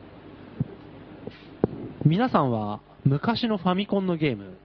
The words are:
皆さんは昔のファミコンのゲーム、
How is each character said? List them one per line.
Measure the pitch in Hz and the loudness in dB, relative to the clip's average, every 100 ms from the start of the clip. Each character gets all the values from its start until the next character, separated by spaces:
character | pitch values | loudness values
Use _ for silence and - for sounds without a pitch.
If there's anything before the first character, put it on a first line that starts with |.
| - - - - - - - - - - - - - - - - - - - - 147 | -20 -20 -20 -18 -10 -8 -8 -12 -18 -20 -20 -18 -18 -18 -20 -4 -4 -4 -10 0 2
皆 | 175 247 | 4 4
さ | 220 | 4
ん | 135 | 4
は | 113 104 104 - - 135 | 2 -2 -6 -12 0 2
昔 | 143 - 220 233 | 4 2 0 0
の | 208 | 0
フ | 180 | 2
ァ | 180 | 0
ミ | 202 | 2
コ | 196 | 0
ン | 190 | 2
の | 170 | 2
ゲ | 151 | 2
ー | 107 | 0
ム、 | 98 92 | -6 -16